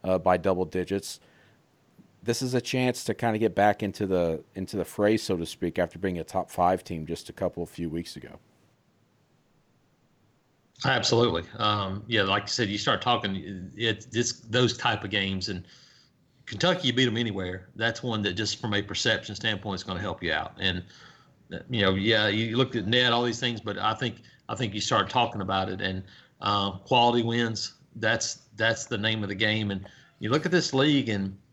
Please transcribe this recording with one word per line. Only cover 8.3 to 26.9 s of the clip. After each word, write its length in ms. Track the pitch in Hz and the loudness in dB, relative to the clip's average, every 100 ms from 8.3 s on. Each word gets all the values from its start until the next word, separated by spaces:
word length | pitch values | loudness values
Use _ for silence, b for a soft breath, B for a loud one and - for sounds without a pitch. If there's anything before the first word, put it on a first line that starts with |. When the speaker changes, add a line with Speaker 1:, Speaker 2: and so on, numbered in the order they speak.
| - _ _ _ _ _ _ _ _ _ _ _ _ _ _ _ _ _ _ _ _ _ _ _ - | -20 _ _ _ _ _ _ _ _ _ _ _ _ _ _ _ _ _ _ _ _ _ _ _ -4
Speaker 2:
Absolutely. 600 | 139 127 95 117 120 85 82 107 | 0 2 4 4 4 2 -6 -2
Um, 440 | 107 104 98 101 107 | 0 0 -2 -6 0
yeah, 160 | 113 | 2
like 180 | 95 104 | 4 2
you 60 | - | 0
said, 200 | - 104 | -2 0
you 120 | 101 | 0
start 240 | - 104 | 0 0
talking, 680 | 123 120 104 95 85 92 92 104 | 2 0 0 -6 -8 -12 -12 -4
it, 340 | 113 107 - | -2 -4 -4
this, 300 | 117 117 - 113 | -2 -2 -4 -2
those 260 | 120 123 | 2 2
type 280 | 117 123 107 | 2 -2 -2
of 80 | 101 | -2
games, 380 | 101 98 95 95 | 0 0 -2 -4
and 140 | 92 - B B B B _ _ _ - | -8 -10 B B B B _ _ _ -14
Kentucky, 400 | 107 175 180 135 | 0 0 2 0
you 60 | |
beat 140 | 117 123 | 2 2
'em 100 | 110 | 2
anywhere. 520 | 117 98 90 90 - | -2 -4 -6 -8 -12
That's 260 | - 113 117 | -2 -2 -2
one 220 | 127 107 | -4 -2
that 100 | 98 | 0
just 260 | 90 104 - | -2 -4 -4
from 140 | 113 | -2
a 80 | 101 | -2
perception 540 | 101 98 120 101 - | -2 -2 0 0 -2
standpoint 400 | 101 113 98 107 | -4 -4 -4 -6
is 80 | 95 | -8
gonna 160 | - 90 | -6 -6
help 240 | 98 80 | -6 -4
you 100 | 85 | -2
out. 200 | 76 - - | -2 -4 -4
And, 240 | 92 90 90 B B B B _ _ 85 - | -4 -4 -8 B B B B _ _ -14 -6
you 140 | 120 | 2
know, 100 | 95 | 2
yeah, 360 | 95 107 110 107 | 2 2 4 2
you 280 | 104 113 117 | 0 0 0
looked 180 | 127 | 0
at 120 | 117 95 | 0 0
net, 260 | 123 127 | 2 4
all 80 | 120 | 2
these 180 | 120 113 | 2 0
things, 220 | 123 113 | -4 -4
but 160 | 110 98 | -6 -2
I 160 | 107 | -2
think, 300 | 110 123 - b b - | 0 -4 -6 b b -10
I 60 | |
think 180 | - 117 | -4 -4
you 80 | 101 | -2
start 260 | - 110 98 | 2 2 4
talking 340 | 123 117 107 | 2 2 0
about 280 | 95 95 95 | -2 0 -2
it, 120 | 95 | -4
and, 200 | 95 95 95 B B _ | -4 -4 -10 B B _
uh, 300 | 101 101 98 92 | 0 0 0 -4
quality 420 | - | 0